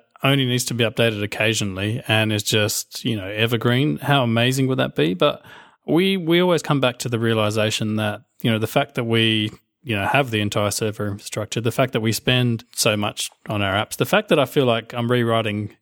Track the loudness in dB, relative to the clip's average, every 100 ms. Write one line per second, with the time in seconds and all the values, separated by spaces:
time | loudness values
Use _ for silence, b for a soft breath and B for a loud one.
0 | _ _ 2 2 2 0 -2 -2 -2 2
1 | 0 0 -6 0 0 0 -4 -4 -4 -4
2 | 0 2 2 0 0 0 0 -2 -8 -8
3 | -6 -6 -6 -2 0 2 2 2 0 -2
4 | 0 0 2 2 2 2 0 0 -2 0
5 | 0 2 0 0 B B B B 0 2
6 | 2 0 2 2 4 0 0 2 2 0
7 | -4 0 2 2 2 2 0 0 -2 -2
8 | -2 -6 _ _ 0 0 0 0 -2 -4
9 | 0 2 2 2 -2 -6 _ _ -4 -2
10 | 2 2 2 0 0 0 -2 0 -4 -4
11 | -6 -6 -8 -8 -6 -4 -2 0 0 0
12 | -2 0 0 2 2 -2 -6 -2 0 2
13 | -2 -4 -10 -10 -6 -2 0 0 -2 -4
14 | 0 0 2 0 2 2 2 0 -4 -6
15 | -2 0 2 0 0 -4 -6 -12